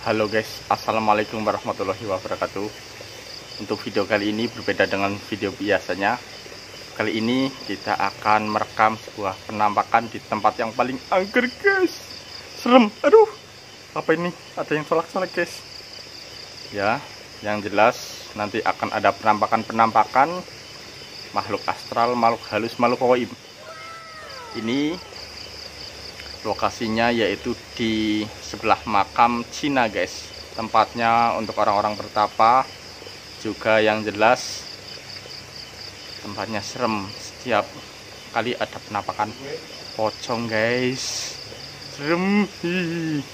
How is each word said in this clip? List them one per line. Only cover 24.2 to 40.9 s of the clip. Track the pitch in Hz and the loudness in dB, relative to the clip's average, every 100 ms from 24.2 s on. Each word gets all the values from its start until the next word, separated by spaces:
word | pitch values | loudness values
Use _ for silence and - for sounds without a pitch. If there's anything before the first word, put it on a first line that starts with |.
| - - 480 | -14 -14 -10
Ini | 117 110 135 151 175 - - - - - - - - - - - - - - | -6 0 0 0 -2 -10 -16 -14 -14 -14 -14 -14 -14 -14 -14 -16 -14 -14 -8
lokasinya | 110 101 104 - 117 110 117 | -4 0 -2 0 -2 2 2
yaitu | 120 98 98 123 117 - | 4 2 0 -4 -6 -10
di | - 113 110 107 107 107 - | -4 0 2 2 0 -2 -8
sebelah | - 110 113 98 | -12 -4 2 2
makam | - 104 95 - 120 120 117 | 4 2 2 6 6 4 -4
Cina, | - 151 139 113 | -4 0 2 2
guys. | 101 90 - - - - | 0 -4 -6 -14 -14 -12
Tempatnya | - 110 110 104 120 117 117 117 95 | -8 2 4 4 2 4 6 4 2
untuk | 107 - | -2 2
orang-orang | 107 101 104 104 | 4 4 2 -2
bertapa. | 104 107 104 - 113 127 - - - - - - - - | -4 0 0 6 6 6 4 -8 -16 -16 -16 -16 -18 -8
Juga | 110 98 117 110 | -8 0 4 6
yang | 110 107 | 6 4
jelas | 107 101 110 127 - - - - - - - - - - - - - - - - - - | -2 6 6 6 2 -10 -12 -14 -16 -16 -14 -16 -14 -16 -14 -16 -16 -14 -14 -14 -14 -12
tempatnya | 107 104 101 107 | -10 -8 -4 -4
serem. | - - 120 107 98 - | -6 -2 -2 -2 -4 -12
Setiap | - - 127 104 - - - - - - - 117 | -14 -10 0 0 0 -10 -16 -16 -16 -16 -4 -2
kali | 113 - | -2 -2
ada | 107 - | -4 -6
penampakan | - 104 - - 107 - 139 151 - - - - | -6 -4 -4 -4 -4 -4 -10 -10 -12 -14 -10 -2
pocong, | 107 - - 117 | -2 -2 -4 -4
guys. | 117 110 113 123 127 | 0 0 2 2 0